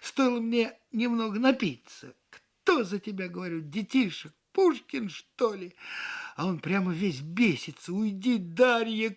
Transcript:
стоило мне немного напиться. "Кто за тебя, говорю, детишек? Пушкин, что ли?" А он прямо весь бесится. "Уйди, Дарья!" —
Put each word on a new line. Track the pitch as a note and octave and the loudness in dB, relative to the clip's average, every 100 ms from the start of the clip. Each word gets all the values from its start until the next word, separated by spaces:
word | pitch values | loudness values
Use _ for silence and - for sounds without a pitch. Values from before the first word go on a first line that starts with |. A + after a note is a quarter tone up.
стоило | - - B3+ A#3+ | -6 2 2 2
мне | A3+ A#3 A3+ - _ | 0 0 0 -4 _
немного | A3+ A#3+ A#3 A3 G#3 | -2 0 0 -2 2
напиться. | C4 C4 F#3+ B2 - - B2+ - _ | 2 4 0 -4 -12 -18 -18 -20 _
"Кто | - _ _ - E4 | -20 _ _ 2 2
за | G3 G3 | 2 -4
тебя, | G#3+ F#3+ F3+ | -6 -8 -8
говорю, | F3 F#3 E3 | -8 -6 -6
детишек? | D3+ F3 G3 C4+ G#3+ - - - _ | -6 -8 0 2 2 -2 -14 -20 _
Пушкин, | - F#4 B3+ - C#4 G#3 | 2 4 2 -2 -6 -6
что | - - - A#3+ | -8 -14 -2 0
ли?" | G3 F3+ - - - - - - | 0 -10 -14 -14 -12 -10 -10 -10
А | - F3+ | -4 -2
он | E3+ | -2
прямо | D#3 G3 F#3 | 0 0 0
весь | E3 G3 C3 | 0 -2 -2
бесится. | D3+ F3+ A#3 C3 - - - | -4 2 4 2 -4 -14 -8
"Уйди, | F#3 A3 G3 A#3 A#3 | -2 -2 -2 0 0
Дарья!" — | F3 E3 B3+ A#3 A3+ A3 A3 | 0 4 6 6 0 0 -2